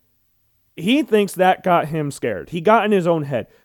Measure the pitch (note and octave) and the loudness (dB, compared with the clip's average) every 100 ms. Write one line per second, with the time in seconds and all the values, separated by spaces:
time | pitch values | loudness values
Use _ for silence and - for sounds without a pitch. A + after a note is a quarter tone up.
0 | _ _ _ _ _ _ _ - E3+ C#4 | _ _ _ _ _ _ _ -8 0 0
1 | B3+ G#3+ G3+ E3 F#3 F#3 F#3 E3+ C#3+ D#3+ | 2 0 0 0 2 2 2 0 0 -4
2 | D3 - B2 F#2 C#2+ E3+ E3 A3+ G#3 G3 | -6 -6 -6 -6 -8 -4 2 2 4 0
3 | E3+ E3 C#3+ B2 - _ | 2 0 -2 -6 -6 _